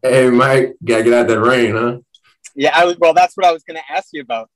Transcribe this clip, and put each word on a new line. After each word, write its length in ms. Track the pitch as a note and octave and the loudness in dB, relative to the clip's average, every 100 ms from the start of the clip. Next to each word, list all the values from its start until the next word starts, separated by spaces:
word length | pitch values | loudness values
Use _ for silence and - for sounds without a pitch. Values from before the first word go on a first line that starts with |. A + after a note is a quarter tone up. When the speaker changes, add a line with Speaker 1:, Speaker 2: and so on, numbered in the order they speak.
Speaker 1:
Hey, 280 | B2+ C3 B2+ | 0 2 2
Mike, 440 | A#2+ C3+ C3+ B2 - | 2 2 2 0 -6
gotta 200 | A2 A#2 | -4 0
get 80 | A#2 | 2
out 160 | A#2+ A#2 | 2 2
that 120 | A2 | 0
rain, 360 | A2+ B2+ A#2 A2 | 0 0 0 -2
huh? 220 | A#2 C3 _ _ _ _ - - | -4 -8 _ _ _ _ -20 -4
Speaker 2:
Yeah, 160 | C#3+ | -2
I 120 | D#3 F3+ | 2 0
was, 120 | F3 | 2
well, 160 | E3+ | 2
that's 220 | E3 F3+ - | 2 0 2
what 100 | F3+ | 0
I 60 | |
was 100 | E3 | 0
gonna 200 | - D#3+ C3+ | -8 -16 -10
ask 200 | D#3+ - | -10 -10
you 80 | D#3 | -16
about. 300 | B2 A#2 A2+ | -10 -10 -10